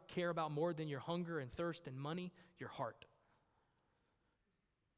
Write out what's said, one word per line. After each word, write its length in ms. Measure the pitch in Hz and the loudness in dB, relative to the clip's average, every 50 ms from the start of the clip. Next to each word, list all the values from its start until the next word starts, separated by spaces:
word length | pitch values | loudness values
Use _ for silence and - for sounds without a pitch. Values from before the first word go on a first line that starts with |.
| - - | -10 -4
care 200 | - 180 175 175 | 0 2 2 4
about 220 | 165 165 160 151 | 4 2 2 2
more 220 | 147 147 165 175 165 | 4 4 4 4 4
than 140 | 156 160 151 | 2 0 -2
your 120 | 143 131 | -2 -2
hunger 380 | - 165 170 175 175 170 170 151 | 0 0 2 2 2 0 0 -2
and 120 | 131 120 | -2 -2
thirst 360 | - - 170 170 160 - - | -2 0 0 0 0 -2 -6
and 120 | 139 127 135 | -6 -6 -4
money? 340 | 139 147 165 180 180 175 - - - - - - | -2 -2 -2 -2 -2 -4 -8 -12 -20 -18 -12 -10
Your 100 | 131 110 | -8 -6
heart. 380 | - - 131 113 - - - - _ _ _ _ _ _ _ _ _ _ _ _ _ _ _ _ _ _ _ _ _ _ _ _ _ _ _ _ _ _ _ _ _ _ _ _ _ | -4 -2 -2 -2 -4 -6 -14 -20 _ _ _ _ _ _ _ _ _ _ _ _ _ _ _ _ _ _ _ _ _ _ _ _ _ _ _ _ _ _ _ _ _ _ _ _ _